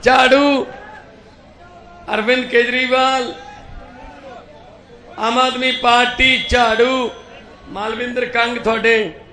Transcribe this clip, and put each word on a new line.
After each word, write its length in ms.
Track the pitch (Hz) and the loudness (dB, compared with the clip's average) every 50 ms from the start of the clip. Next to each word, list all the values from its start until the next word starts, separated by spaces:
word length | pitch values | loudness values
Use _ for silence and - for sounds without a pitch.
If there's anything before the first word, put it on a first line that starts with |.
| - | 4
ਝਾੜੂ, 600 | 240 254 262 262 254 262 277 285 285 285 269 233 - - - - - - - - - - - - - - - - - - - - - - - - - - - - - 214 | 4 4 6 6 6 4 4 4 4 2 0 -2 -6 -10 -18 -18 -20 -20 -20 -20 -20 -20 -20 -20 -20 -20 -20 -20 -20 -20 -20 -20 -20 -20 -20 -20 -20 -20 -20 -10 -6 -4
ਅਰਵਿੰਦ 320 | 214 214 220 254 254 247 | -4 0 0 0 0 0
ਕੇਜਰੀਵਾਲ, 880 | 247 247 233 233 233 240 254 254 247 254 262 262 262 262 262 247 226 - - - - - - - - - - - - 254 254 262 262 - 277 277 269 247 - - - - - - - - - - - - - - - - - | 2 2 2 2 2 0 -2 -2 0 0 2 2 2 0 0 -4 -6 -8 -12 -16 -18 -20 -20 -20 -18 -18 -18 -18 -18 -20 -20 -20 -20 -20 -20 -20 -20 -20 -20 -20 -20 -20 -20 -20 -20 -20 -20 -20 -20 -20 -20 -20 -20 -12 -6
ਆਮ 220 | 214 226 233 247 | -4 -2 0 2
ਆਦਮੀ 320 | 254 254 240 247 254 254 | 0 0 0 -2 -2 -2
ਪਾਰਟੀ, 720 | 247 254 254 240 240 240 247 240 247 - 254 262 262 240 175 - | -4 0 2 2 4 4 2 0 0 2 2 2 2 2 -2 0
ਝਾੜੂ, 640 | - 247 240 226 220 220 233 254 262 262 247 220 - - - - - - - - - - - - | 2 2 2 2 2 2 2 2 2 -2 -2 -4 -6 -10 -18 -20 -20 -20 -20 -20 -20 -20 -20 -16
ਮਾਲਵਿੰਦਰ 560 | - 190 208 220 226 220 247 247 247 254 247 | -12 -8 -8 -8 -6 -6 -8 -6 -4 -4 -6
ਕੰਗ 320 | 240 - 233 233 240 247 240 | -4 -2 -2 -2 -2 -2 -4
ਤੁਹਾਡੇ 560 | - 214 226 220 202 226 233 220 214 170 156 - - - | -2 -2 -2 0 2 2 2 2 0 -2 -6 -14 -20 -20